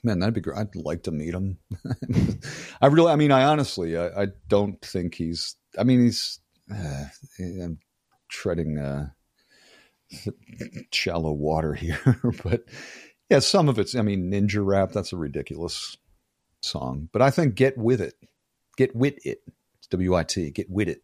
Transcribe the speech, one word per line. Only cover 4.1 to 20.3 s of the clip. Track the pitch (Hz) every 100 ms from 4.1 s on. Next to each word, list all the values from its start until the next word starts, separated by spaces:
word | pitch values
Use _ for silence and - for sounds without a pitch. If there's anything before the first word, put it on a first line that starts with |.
| 98
I | 98 - -
don't | 101 101 95
think | - 95 87
he's, | - 82 85 - - _ -
I |
mean, | 120 127
he's, | 120 - - - _ _ -
uh, | 104 80 69 71 - 139 -
I'm | 92 92 87 80 _ _ _ _ _
treading, | - 95 85 78 76
uh, | 69 69 73 - _ _ _ _ _ - _ _ _ - - - _ - - - -
shallow | - 92 85 80
water | 73 76 78 80
here, | 73 85 78 139 113 120
<laughs> | 90
but | 90 117 - - - - - _ _
yeah, | 139
some | - 196 151
of | 113
it's, | 95 127
I |
mean, | 107 98 90
Ninja | 101 101 104 98
Rap, | 98 95
that's | 104 90
a | 90
ridiculous | 73 71 - 73 85 - - - _ _ _ _ _ _
song, | - 76 64 69 80
but | 104
I | 135
think | 135 151 98
Get | 131 127
With | 113 123
It, | 76 _ _ _ _ _ _ -
Get | 131 117
Wit | 139 143
It, | - - - _ _ _
it's | -
W | 90 92 90
I |
T, | 78